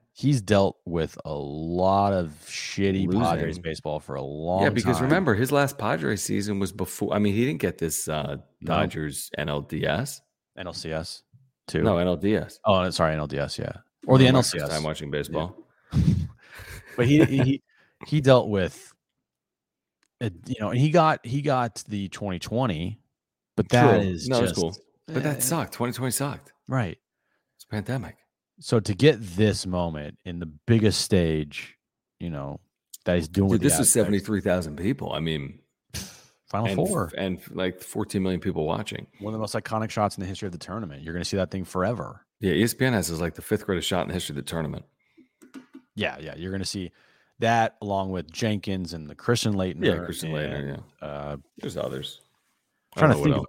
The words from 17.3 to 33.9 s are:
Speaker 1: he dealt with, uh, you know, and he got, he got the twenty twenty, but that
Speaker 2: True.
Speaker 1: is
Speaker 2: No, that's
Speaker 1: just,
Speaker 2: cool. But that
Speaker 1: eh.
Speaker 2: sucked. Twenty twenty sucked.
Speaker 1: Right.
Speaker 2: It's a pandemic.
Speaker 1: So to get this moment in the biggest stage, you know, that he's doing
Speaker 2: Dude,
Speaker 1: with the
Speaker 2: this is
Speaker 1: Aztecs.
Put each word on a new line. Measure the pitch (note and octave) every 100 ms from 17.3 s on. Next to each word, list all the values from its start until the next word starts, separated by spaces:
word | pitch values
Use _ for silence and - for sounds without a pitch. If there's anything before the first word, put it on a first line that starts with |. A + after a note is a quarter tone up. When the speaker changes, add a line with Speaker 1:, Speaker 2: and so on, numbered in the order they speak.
| C3+ B2+ C#3 - _ _ _ -
Speaker 1:
he | D3+
dealt | C3 B2+ G#2+
with, | G2+ E2+ - - _ _ _ _ _ _ _ _ _ _ _ _ _
uh, | A2 E2+ -
you | B2+
know, | G#2
and | B2
he | D3+
got, | E3+ D#3 D3 A2+
he | C#3
got | C#3+ C3 A#2+ - -
the | G#2 G2
twenty | - G2+ F2+
twenty, | - A2+ B2+ D#2+ F2+ G#2+ _ _ _ _ _
but | - -
that | A#2+ C3 F#2+
Speaker 2:
True. | F#2
Speaker 1:
is | F2 B2+
Speaker 2:
No, | B2
that's | F#2+
Speaker 1:
just, | E2+
Speaker 2:
cool. | E2+ G2 _ _ -
But | D#3
that | D3 C3
Speaker 1:
eh. |
Speaker 2:
sucked. | B2+ E3 A#2
Twenty | - A#2+
twenty | B2 B2+
sucked. | - C#3 - - _ -
Speaker 1:
Right. | C3 G2 - _ _ _ _ _ _
Speaker 2:
It's |
a | -
pandemic. | G#2+ A2 C3 F2+ - _ _ _ _
Speaker 1:
So | - A#2+
to | G2
get | F#2 C#3+ A#2
this | G2+ F2 G#2+ G2+ F#2+
moment | F2+ F2 D2+ D2 -
in | F2+ F2
the | E2
biggest | D2+ - A2+ G#2 -
stage, | - F#2+ E2 D#2 D2+ - - - _ _ _ _
you | E2+
know, | D2 C#2 - - _ _ -
that | - F2
he's | D#2+
doing | F#2 G2
Speaker 2:
Dude, |
Speaker 1:
with | A2
the | C3+
Speaker 2:
this |
is | -
Speaker 1:
Aztecs. | A#2+